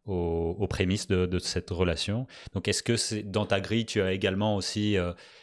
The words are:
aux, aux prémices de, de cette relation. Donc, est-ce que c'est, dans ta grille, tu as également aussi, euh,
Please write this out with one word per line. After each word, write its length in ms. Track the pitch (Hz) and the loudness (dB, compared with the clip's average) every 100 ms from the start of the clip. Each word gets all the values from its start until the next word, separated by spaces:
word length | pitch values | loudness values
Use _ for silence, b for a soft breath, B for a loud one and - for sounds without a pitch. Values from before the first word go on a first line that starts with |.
| - | -6
aux, 500 | 90 85 82 82 85 | -2 0 0 -2 -2
aux 100 | 95 | -2
prémices 400 | - 92 98 - | 0 2 0 2
de, 180 | 92 90 | 2 2
de 140 | 90 | 0
cette 300 | - 90 - | -2 -4 -4
relation. 560 | 90 90 80 - 110 131 B B | 0 0 0 -2 -4 -4 B B
Donc, 140 | 98 104 | -4 0
est-ce 160 | - | 0
que 120 | - 113 | 2 0
c'est, 280 | - 107 | 0 -4
dans 220 | 101 104 101 | -2 -2 2
ta 140 | 98 | 0
grille, 260 | 95 113 113 | 2 -2 0
tu 160 | 107 | 2
as 120 | 95 | 2
également 420 | 95 98 95 107 101 | 2 2 2 2 0
aussi, 420 | - 107 104 101 | 0 0 2 2
euh, 140 | 87 87 B B | 0 -4 B B